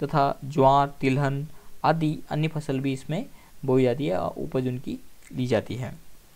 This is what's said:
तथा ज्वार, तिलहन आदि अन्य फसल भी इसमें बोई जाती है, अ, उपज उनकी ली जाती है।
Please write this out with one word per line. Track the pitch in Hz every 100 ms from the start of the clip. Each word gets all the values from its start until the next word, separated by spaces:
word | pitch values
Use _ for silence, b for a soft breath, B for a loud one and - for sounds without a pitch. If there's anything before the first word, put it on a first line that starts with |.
तथा | 143 156 139 - 135
ज्वार, | 151 135 139 143 -
तिलहन | 135 131 143 139 151 b b - 143
आदि | 160 156 151 -
अन्य | 147 156
फसल | 156 - 135
भी | 139
इसमें | 131 - 160 277 b b b 135
बोई | 131
जाती | 127 123 160
है, |
अ, | 92 - -
उपज | 143 135 127
उनकी | 127 165 247 - - -
ली | - 123
जाती | 110 - 120
है। | 113 - - - -